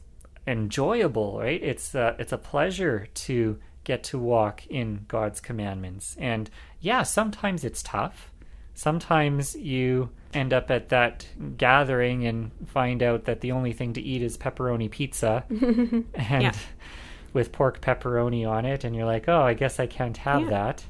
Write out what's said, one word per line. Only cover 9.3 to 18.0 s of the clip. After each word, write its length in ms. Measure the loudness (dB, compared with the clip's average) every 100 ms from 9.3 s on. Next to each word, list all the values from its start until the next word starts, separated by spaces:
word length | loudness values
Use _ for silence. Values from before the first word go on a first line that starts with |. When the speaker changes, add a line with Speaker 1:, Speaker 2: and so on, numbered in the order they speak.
| 2 0 -4
Speaker 1:
you 540 | -2 0 2 2 0 -6 -6
end 200 | -2 2
up 180 | 2 4
at 180 | 0 2
that 380 | 4 4 0 -12 -10 -8 2
gathering 680 | 6 6 6 2 2 2 0
and 260 | -2 -4 -8 -4
find 360 | 0 2 2
out 220 | 2 2 0
that 160 | -2
the 100 | -2
only 220 | -2 -2
thing 200 | -2 -4
to 80 | -4
eat 200 | -4 -2
is 160 | -2 -4
pepperoni 520 | -6 -2 0 0 -2
pizza 540 | -4 -4 0 2 2 0
Speaker 2:
<laughs> 20 |
Speaker 1:
and 560 | 0 2 4 2 0 -2 -4
Speaker 2:
Yeah. 380 | 0 4 2 0 -8 -16 -16 -16 -16 -16 -4
Speaker 1:
with 180 | -2 0
pork 300 | 2 2 2
pepperoni 680 | 0 0